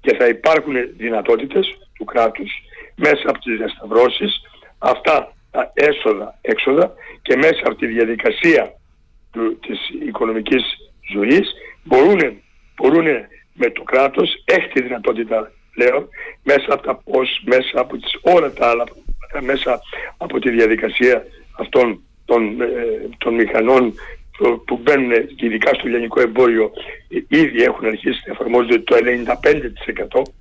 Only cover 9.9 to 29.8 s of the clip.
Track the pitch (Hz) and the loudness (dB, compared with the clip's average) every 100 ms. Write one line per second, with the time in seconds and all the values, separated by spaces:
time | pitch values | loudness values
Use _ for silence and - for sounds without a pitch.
9.9 | - 147 110 113 113 104 - - - - | -10 -10 -4 -4 -4 0 -2 -2 -8 -16
10.9 | _ - 101 104 165 - - - - - | _ -10 -4 2 2 2 -8 -18 -20 0
11.9 | 127 156 196 139 104 _ _ _ - 127 | 4 6 4 0 -4 _ _ _ 0 2
12.9 | 160 160 127 - - _ - 120 - - | 4 2 -2 -4 -20 _ -4 -4 -4 -2
13.9 | 127 135 - 175 - - 180 - 139 123 | 2 2 2 -2 -2 0 0 2 -4 -4
14.9 | 123 107 113 110 110 107 _ _ - 123 | -4 -4 -4 -2 -2 -4 _ _ 0 2
15.9 | 131 147 - - - - 143 143 143 - | 2 -4 -16 -18 -10 0 2 2 -4 -4
16.9 | 127 - 143 127 - 120 127 127 - 123 | -8 -2 -2 -2 -4 2 2 2 -4 -4
17.9 | 113 - - - 180 147 - 120 117 117 | -6 -8 -4 4 4 4 0 0 0 -2
18.9 | - - - - - 127 135 - 120 - | -8 -8 -8 -8 -8 -4 -4 -2 -4 -6
19.9 | - - - - 120 127 117 110 110 110 | -16 -16 -14 -8 -4 -2 2 2 2 -2
20.9 | - 123 123 - - - - - 135 120 | 2 2 2 -2 -20 -20 -12 -2 2 2
21.9 | 95 _ _ - 117 107 117 123 123 117 | -2 _ _ 0 0 0 -2 -4 -2 -4
22.9 | 110 - - 120 117 110 117 113 131 120 | -6 -8 -8 -4 0 0 2 4 4 2
23.9 | - - - - - 131 117 - 120 120 | -4 -18 -18 -20 -2 0 0 -4 -2 0
24.9 | 143 123 117 - - 117 110 147 131 135 | 2 2 0 -2 -6 -4 -2 0 0 -2
25.9 | 117 113 117 120 110 123 113 107 - - | -4 -2 0 0 4 4 4 0 -4 -16
26.9 | - _ - - 147 151 117 120 113 113 | -18 _ -8 0 2 2 2 2 2 -4
27.9 | 110 143 120 - - 117 123 117 117 - | -4 -4 -6 -8 -8 0 0 2 0 4
28.9 | 123 120 123 117 120 151 151 123 - | 2 4 -2 -2 0 2 2 -2 -10